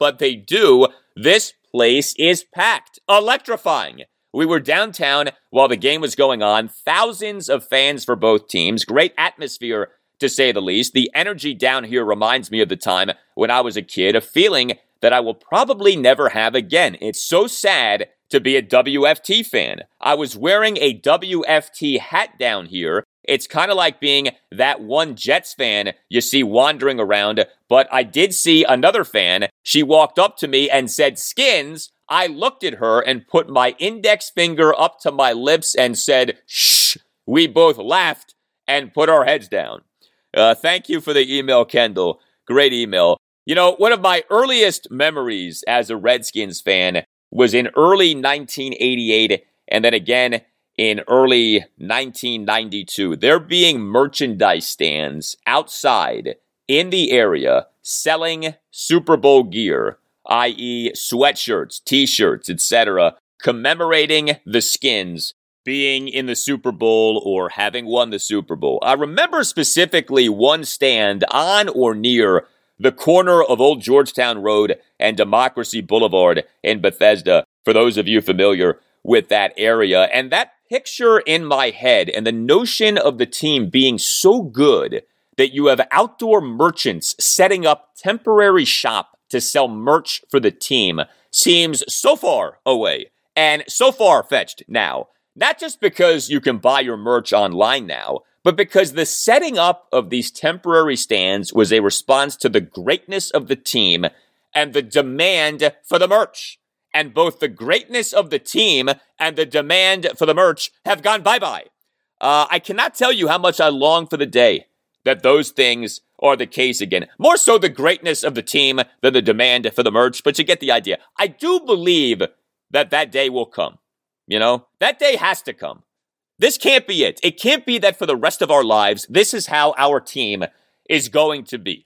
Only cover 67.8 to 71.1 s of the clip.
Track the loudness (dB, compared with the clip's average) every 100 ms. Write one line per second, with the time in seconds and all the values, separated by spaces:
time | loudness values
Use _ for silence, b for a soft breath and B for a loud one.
67.8 | -4 0 0 -2 -4 -4 -4 -4 -4 -2
68.8 | 0 0 -2 -2 -2 -2 -4 -4 -2 0
69.8 | 0 0 0 0 2 2 0 0 -4 -2
70.8 | 0 0 0